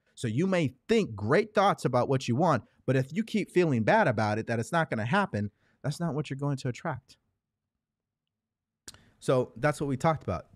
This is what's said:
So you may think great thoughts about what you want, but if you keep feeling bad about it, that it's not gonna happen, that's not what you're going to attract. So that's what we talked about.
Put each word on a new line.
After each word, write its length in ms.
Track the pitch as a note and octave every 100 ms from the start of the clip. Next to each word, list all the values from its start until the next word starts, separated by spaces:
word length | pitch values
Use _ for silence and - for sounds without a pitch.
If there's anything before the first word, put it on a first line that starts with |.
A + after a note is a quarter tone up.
| _
So 140 | - A#2
you 180 | A2+ F#3+
may 280 | F#3 D3 - -
think 260 | A3+ D#3
great 400 | G#2 G#2+ E3+ G#3+
thoughts 300 | G#3 G3 E3+
about 240 | D3 B2 A#2
what 200 | C3 -
you 80 | A#2+
want, 280 | E3+ B2 - _ -
but 100 | C3
if 160 | C3
you 120 | E3+
keep 260 | A3+ G#3+ -
feeling 340 | F3+ E3+ A#2+
bad 220 | A2 G#3+ E3
about 320 | A2 G#2+ G#2+
it, 80 | A2
that 120 | A#2
it's 140 | A2
not 180 | E3+ D#3+
gonna 140 | A#2 A2+
happen, 440 | G3 F#3+ G#2+ G#2 - _ _
that's 160 | C#3 D3+
not 160 | E3+
what 160 | C#3 D3
you're 80 | C3+
going 200 | C#3+ C3+
to 100 | C3
attract. 480 | - E3+ C#3 - - _ _ _ _ _ _ _ _ _ _ _ _ _ _ _ _ - - _ _
So 300 | - C3 A#2 A2+
that's 260 | D3 D3
what 40 | C#3+
we 120 | C3+
talked 240 | E3 D3+
about. 240 | - E2+ -